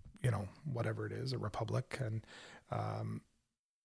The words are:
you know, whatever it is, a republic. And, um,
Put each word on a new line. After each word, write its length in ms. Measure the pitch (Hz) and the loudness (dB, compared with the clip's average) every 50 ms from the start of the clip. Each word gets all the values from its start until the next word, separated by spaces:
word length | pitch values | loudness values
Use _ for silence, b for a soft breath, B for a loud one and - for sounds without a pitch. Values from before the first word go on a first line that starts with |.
| - - - - | -12 -16 -4 2
you 100 | - 123 | 4 4
know, 160 | 107 98 98 98 - - - | 4 4 2 -2 -6 -6 -4
whatever 400 | 156 123 117 107 110 107 107 107 | -2 0 0 2 2 0 0 0
it 60 | 104 | -2
is, 220 | 104 107 - 131 127 | -2 -2 0 0 0
a 40 | |
republic. 600 | 110 101 101 - - 113 107 110 120 123 - - - 117 | 0 0 0 0 0 2 2 2 2 2 0 -2 0 0
And, 220 | 110 110 110 B B B B B B B B B - | 0 0 0 B B B B B B B B B -2
um, 500 | - 107 107 107 107 110 107 107 110 - - - _ _ _ _ _ _ _ _ _ _ | 0 2 2 2 0 0 0 -2 -2 -4 -6 -10 _ _ _ _ _ _ _ _ _ _